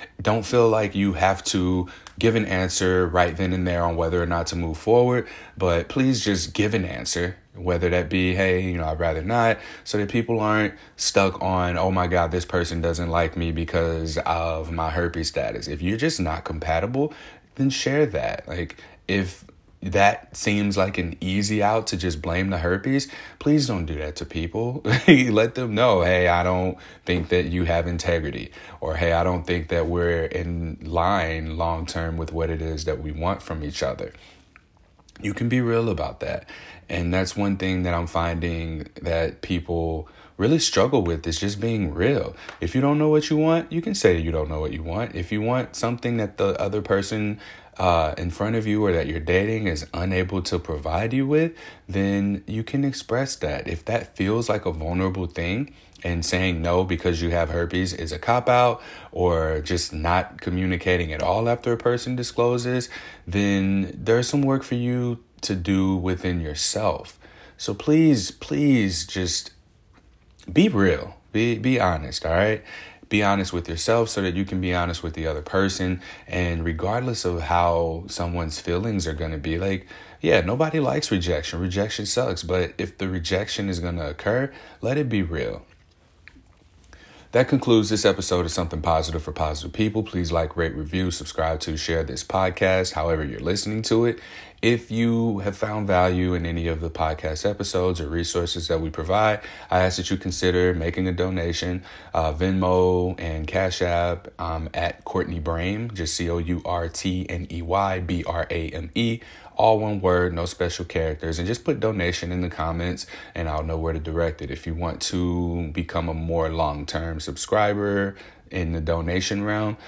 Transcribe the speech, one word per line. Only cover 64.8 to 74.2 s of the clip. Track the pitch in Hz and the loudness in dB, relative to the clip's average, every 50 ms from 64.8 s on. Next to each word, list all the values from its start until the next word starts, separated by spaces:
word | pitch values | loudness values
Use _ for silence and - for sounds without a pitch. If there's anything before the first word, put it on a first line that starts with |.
| 120 123 123 123 123 120 117 117 - _ _ - | 0 0 0 0 -2 -2 -4 -6 -10 _ _ -10
to | - - 101 | -4 -4 -4
do | 95 85 101 98 95 95 95 95 | -2 0 2 2 4 4 2 2
within | 92 87 95 92 90 - 90 90 85 | 2 0 0 -2 0 -2 -2 -2 -2
yourself. | 82 76 76 - - - - 107 107 95 76 - - - - - - - - - - - - | -2 -4 -4 -2 -2 -2 0 0 0 0 0 -2 -6 -12 -18 -20 -20 -20 -20 -20 -20 -20 -16
So | - - - 98 | -10 -6 -6 -6
please, | - - 151 151 160 165 156 139 107 90 - | -2 2 4 6 8 8 8 6 6 2 -2
please | - - - - 147 143 147 143 131 120 101 95 90 82 - | -8 -12 -6 -4 0 2 4 6 6 6 4 2 0 -2 -4
just | - - 98 92 87 - - - - - - _ _ _ _ _ _ _ - _ _ _ _ _ _ _ - - - 87 | -4 -4 -2 -2 0 -2 -4 -4 -8 -16 -20 _ _ _ _ _ _ _ -20 _ _ _ _ _ _ _ -18 -14 0 4
be | - 190 220 | 4 6 6
real. | 143 101 98 90 78 - - - - - _ - - | 6 4 4 4 4 2 -2 -8 -14 -18 _ -4 0
Be, | 107 117 120 117 101 | 0 2 2 0 0
be | 107 127 131 117 | 2 2 2 4
honest, | 98 90 85 78 73 64 - - - | 4 2 2 0 -4 -6 -8 -6 -2
all | 80 82 | 0 2
right? | 90 101 107 110 107 - - - - - - - - - - | 4 4 2 2 -2 -4 -12 -16 -16 -18 -18 -20 -20 -6 0
Be | 104 104 104 | 0 2 4
honest | 98 101 101 98 - - | 4 2 2 0 -2 -4
with | 87 85 - | -4 -4 -4
yourself | 82 85 - 117 113 117 113 113 | -6 -2 2 2 4 4 2 2
so | - 101 | 0 0